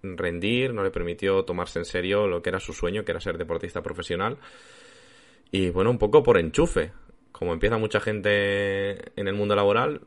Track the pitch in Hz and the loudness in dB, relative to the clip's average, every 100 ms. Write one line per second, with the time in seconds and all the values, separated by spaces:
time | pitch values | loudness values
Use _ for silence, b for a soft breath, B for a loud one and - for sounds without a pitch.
0 | 98 90 90 85 98 120 131 113 98 87 | -10 -4 -4 -2 0 0 0 0 -2 -2
1 | 87 85 98 95 95 90 90 87 85 90 | -4 -2 2 2 2 -4 -4 -6 -4 -4
2 | 90 101 104 87 85 92 - 82 85 101 | 0 2 2 0 -2 -4 -6 -4 -4 -2
3 | 104 85 95 85 82 82 87 87 - 87 | -4 -6 -4 -6 -4 -4 -6 -8 -8 -10
4 | 85 87 104 135 B B B B B B | -6 -2 -2 -4 B B B B B B
5 | B B B B B 95 90 90 104 123 | B B B B B 0 0 2 2 2
6 | 104 151 123 104 82 - 170 - 87 - | 6 6 6 4 4 2 2 2 -2 -6
7 | - - _ - 87 82 104 113 107 104 | -20 -20 _ -6 -4 0 2 2 0 0
8 | 110 107 104 104 101 101 101 98 98 98 | 0 0 2 2 2 0 0 -2 -4 -6
9 | - - 98 101 104 101 101 101 147 151 | -10 -6 -4 -2 2 4 4 4 2 -4